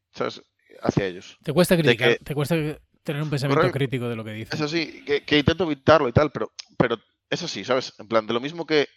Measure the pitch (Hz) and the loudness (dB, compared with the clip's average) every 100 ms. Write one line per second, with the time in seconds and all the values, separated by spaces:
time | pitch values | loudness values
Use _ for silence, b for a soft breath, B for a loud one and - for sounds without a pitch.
0 | _ - 123 - _ _ _ - 120 - | _ -8 -8 -8 _ _ _ -4 -2 0
1 | 98 90 - - - 147 175 175 147 117 | -4 -8 -16 -14 -2 0 2 4 4 4
2 | 120 113 - 147 139 165 151 147 _ _ | 2 0 -2 -4 -2 -2 -2 -8 _ _
3 | - 147 156 143 139 139 180 147 135 127 | -8 -6 -4 -2 0 2 2 0 -2 -2
4 | 120 113 110 107 107 151 151 165 151 - | -4 -6 -8 -10 -10 -6 -4 -2 -6 -8
5 | - 143 - 147 143 165 175 143 - 156 | -4 -4 2 2 2 0 -2 0 4 6
6 | 131 135 151 110 107 - - - 127 113 | 6 2 0 -2 -8 -10 -8 -2 0 -2
7 | _ _ _ 147 170 107 95 127 - - | _ _ _ -6 -6 -8 -2 -2 -2 -12
8 | 107 113 107 117 139 170 151 151 135 | -2 0 0 -2 -4 -8 0 0 0